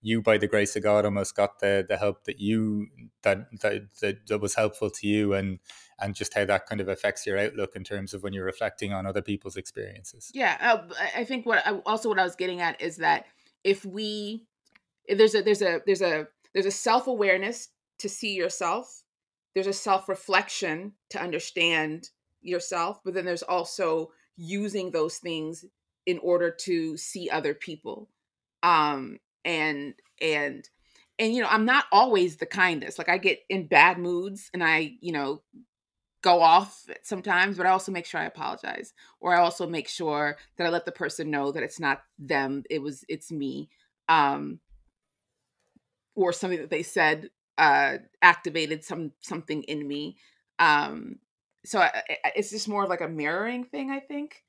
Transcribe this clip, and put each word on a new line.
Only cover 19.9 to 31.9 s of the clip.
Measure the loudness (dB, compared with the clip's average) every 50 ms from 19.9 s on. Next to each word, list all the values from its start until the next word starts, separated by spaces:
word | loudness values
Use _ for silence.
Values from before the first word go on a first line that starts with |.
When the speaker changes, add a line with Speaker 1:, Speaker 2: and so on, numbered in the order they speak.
| 2 2 2 -2 -6 -6 -2 0 0 0 2 0 -6 -4 -4 -4 -4 -4 -8 -12 -16 _ _ _
Speaker 2:
to | -10 -8
understand | -6 -6 -6 -6 -8 -6 -4 0 0 2 2 0 0 -2 -6 -8 -12 -18 _ _ _ _ _ _ _
yourself, | -6 -6 -6 -4 -4 -4 -4 -4 -4 -6 -8 _
but | -6 -6
then | -4 -2
there's | -2 -4 -4
also | -4 -2 -2 -2 -2 -4 -6 -4 -2 0 0 -2 -4 -6 _ _ _ _ _ -16
using | -10 -6 -4 -4 -4 -2 -4 -4 -6 -2
those | -2 -2 -2 -2 -4 -8
things | -8 -6 -6 -6 -6 -6 -8 -12 -16 -20 _ _ _ _ _ _ _
in | -4 -4 -2
order | 0 2 2 2 2 0
to | -2 -4 -4 -2 -2 0 0 -4 -6
see | -8 -10 -10 -10 -10 -8 -4
other | -4 -2 -2 -2 -4
people. | -4 -8 -14 -14 -12 _ -12 -12 -12 -14 _ _ _ _ _ _ _ _ _ _ _
Um, | 2 4 4 4 4 2 0 -2 -6 -10 -14 -18 _ _ _ _ _
and, | -4 -2 0 0 -2 -2 -4 -6 -10 -12 _ _ _ _ _
and, | -2 0 0 0 -2 -4 -6 -8 -16 -20 _ _ _ _ _ _ _ _ _ -2
and, | 0 0 2
you | 2
know, | 2 4
I'm | 4 4 4
not | 4 4 4 4 6